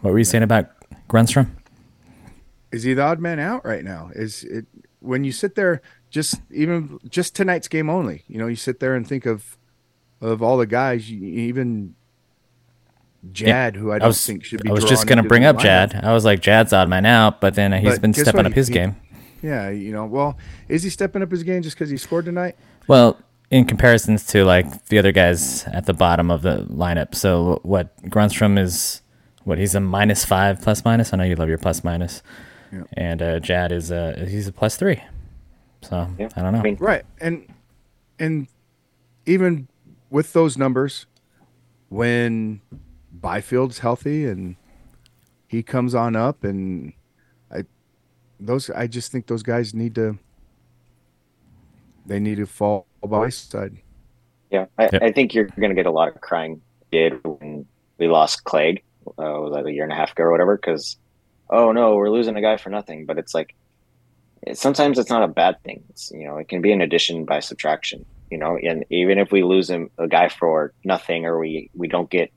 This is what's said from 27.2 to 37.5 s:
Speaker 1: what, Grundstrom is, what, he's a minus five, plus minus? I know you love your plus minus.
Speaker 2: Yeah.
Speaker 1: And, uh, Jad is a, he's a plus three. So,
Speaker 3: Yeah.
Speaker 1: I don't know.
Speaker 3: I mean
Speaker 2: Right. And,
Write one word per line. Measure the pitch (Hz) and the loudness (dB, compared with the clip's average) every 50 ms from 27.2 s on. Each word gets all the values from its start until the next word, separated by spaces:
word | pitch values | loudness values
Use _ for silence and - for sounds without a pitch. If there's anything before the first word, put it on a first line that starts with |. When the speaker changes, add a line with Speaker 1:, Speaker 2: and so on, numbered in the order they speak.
| - 98 90 87 85 90 85 - _ | 0 2 2 2 2 2 0 -2 _
Speaker 1:
what, | 90 98 92 85 - _ _ - | -2 -2 -2 -2 -4 _ _ -14
Grundstrom | 90 - 107 104 104 101 - 113 104 101 101 | -4 0 2 2 2 2 2 2 4 4 4
is, | 95 90 87 - - - - - _ _ _ _ _ _ _ _ _ | 2 0 -2 -4 -4 -6 -8 -10 _ _ _ _ _ _ _ _ _
what, | 98 85 78 | -4 -2 0
he's | 98 101 87 | 0 0 0
a | 101 | 0
minus | 98 95 90 98 104 104 104 - - | 0 0 0 2 2 2 2 0 0
five, | - 101 92 98 101 98 98 | 2 2 4 4 2 2 0
plus | - 110 107 - - | 0 0 -2 0 2
minus? | 117 113 113 113 - - | 2 2 2 2 0 0
I | 95 | 0
know | 90 | 0
you | 92 87 | 0 0
love | 80 80 80 | 0 0 -2
your | 80 80 | -2 -2
plus | - 95 80 82 | -2 -4 -4 -2
minus. | - 90 87 87 87 90 - - _ - - - - - - - - _ - | -4 -4 -4 -4 -4 -6 -8 -14 _ -20 -20 -20 -20 -20 -20 -20 -20 _ -16
Speaker 2:
Yeah. | 92 85 - - | -16 -14 -12 -8
Speaker 1:
And, | - 85 87 82 85 | -6 -4 -4 -4 -4
uh, | 85 85 82 82 | -2 -2 -2 -4
Jad | 80 - 90 90 90 87 | -2 0 0 0 0 0
is | 87 87 82 82 | -2 -4 -4 -4
a, | 87 85 85 82 - - 90 95 | -4 -4 -4 -4 -6 -6 -8 -6
he's | 98 104 101 98 | -6 -6 -6 -8
a | |
plus | 98 - - 110 - | -4 -2 -2 -2 -2
three. | - 180 196 170 - - - - - - - - - - _ - _ _ _ _ _ | -2 -2 -2 -2 -2 -6 -16 -18 -18 -18 -18 -20 -20 -20 _ -20 _ _ _ _ _
So, | - - 90 90 85 87 90 87 | -12 -8 -6 -6 -6 -6 -6 -8
Speaker 3:
Yeah. | 104 110 - | -10 -10 -8
Speaker 1:
I | - | -6
don't | 90 92 101 | -4 -2 0
know. | 117 | 0
Speaker 3:
I | 107 | 0
mean | 104 101 - | 0 -2 0
Speaker 2:
Right. | - 214 190 - - - - _ | 0 0 0 -2 -4 -12 -18 _
And, | 160 165 170 156 98 _ | -6 -6 -6 -6 -10 _